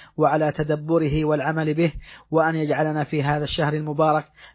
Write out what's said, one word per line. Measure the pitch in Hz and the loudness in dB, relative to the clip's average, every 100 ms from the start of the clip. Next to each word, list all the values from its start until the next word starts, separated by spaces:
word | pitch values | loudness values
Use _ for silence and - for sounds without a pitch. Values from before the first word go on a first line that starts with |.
| - - | -14 0
وعلى | 147 156 156 | 2 4 0
تدبره | 151 151 151 151 165 151 151 | -2 -2 -2 2 2 2 0
والعمل | 151 151 139 160 156 | 0 0 0 -2 -2
به، | 151 170 - - - - | 0 0 -2 -16 -20 -2
وأن | 156 160 160 | 0 2 0
يجعلنا | 147 139 156 151 | -2 0 0 -2
في | 143 151 | -2 -2
هذا | 139 151 | 0 0
الشهر | 147 - 151 | -2 -2 -2
المبارك | 151 151 147 156 151 - _ - | -2 -4 0 2 2 -2 _ -20